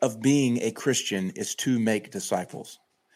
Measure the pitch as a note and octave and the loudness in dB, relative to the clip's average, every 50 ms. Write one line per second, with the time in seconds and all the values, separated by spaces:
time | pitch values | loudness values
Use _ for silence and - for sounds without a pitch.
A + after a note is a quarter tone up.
0 | - B2+ A2 A2 A2+ C3+ C#3+ C#3+ C#3 B2 A#2+ A#2+ - A2+ A2 - - C#3+ B2+ - | -2 -2 0 2 4 4 6 6 4 4 2 2 0 -2 -4 -2 0 0 0 0
1 | - - G#2+ F#2+ F#2 F#2 F#2 - G2+ - - - - C#3 B2+ A#2 A2+ A2+ A2 G#2 | 0 -2 -2 -2 -2 -2 -4 -6 -6 -8 -8 -4 -2 0 2 2 2 2 2 0
2 | G2+ - - G2 F#2 - G2 F2+ F2 - - - - - - - _ _ _ _ | -2 -6 -8 -10 -6 -4 -4 -4 -4 -6 -10 -14 -14 -14 -18 -20 _ _ _ _
3 | _ _ _ | _ _ _